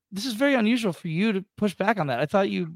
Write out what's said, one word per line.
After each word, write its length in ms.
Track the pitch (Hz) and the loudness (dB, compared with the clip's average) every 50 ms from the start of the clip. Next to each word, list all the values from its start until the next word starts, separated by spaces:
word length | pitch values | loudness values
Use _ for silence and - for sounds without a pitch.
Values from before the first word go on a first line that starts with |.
| _ - | _ -14
this 140 | 202 190 214 | -10 -8 -6
is 80 | 269 220 | -4 -2
very 220 | 208 277 285 277 | 0 2 2 4
unusual 360 | 247 214 214 247 247 226 196 | 4 4 2 2 2 0 -2
for 160 | 160 - - | -4 -4 -6
you 240 | 170 156 165 202 226 | -4 -2 0 2 2
to 140 | 202 190 185 _ _ | 0 -2 -4 _ _
push 180 | - 208 208 - | -2 -2 -2 -2
back 220 | - 190 202 226 | -2 -2 0 0
on 100 | 202 156 | 0 0
that. 120 | 139 123 117 | -2 -2 -2
I 60 | 151 | 0
thought 240 | 147 - 196 196 208 | 0 2 2 2 2
you 240 | 196 190 180 160 170 | 0 -4 -4 -6 -2